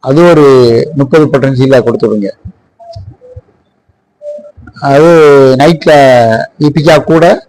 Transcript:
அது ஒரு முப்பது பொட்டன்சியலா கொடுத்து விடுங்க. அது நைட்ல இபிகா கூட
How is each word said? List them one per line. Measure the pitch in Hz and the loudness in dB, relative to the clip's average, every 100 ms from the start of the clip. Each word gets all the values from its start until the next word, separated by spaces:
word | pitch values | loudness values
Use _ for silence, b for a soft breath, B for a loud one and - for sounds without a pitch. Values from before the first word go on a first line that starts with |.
அது | 131 143 | -2 0
ஒரு | 175 160 143 131 120 117 - | 2 4 4 4 2 0 -4
முப்பது | 139 135 160 151 | -6 -2 0 0
பொட்டன்சியலா | 139 135 131 135 131 | -2 -2 -2 0 0
கொடுத்து | 113 107 110 | -2 -4 -4
விடுங்க. | 107 98 - - - _ _ 679 659 - - 508 508 _ _ _ _ _ _ _ _ 587 587 - - - - | -4 -8 -12 -20 -20 _ _ -20 -20 -20 -20 -20 -20 _ _ _ _ _ _ _ _ -18 -18 -20 -20 -20 -10
அது | 143 139 165 165 151 143 135 131 | -2 0 2 4 4 4 2 0
நைட்ல | 147 165 - 147 135 123 113 110 - _ | -2 -2 0 2 2 2 0 -2 -6 _
இபிகா | 147 147 151 160 | -4 -2 0 0
கூட | - 160 170 220 | 0 0 0 -2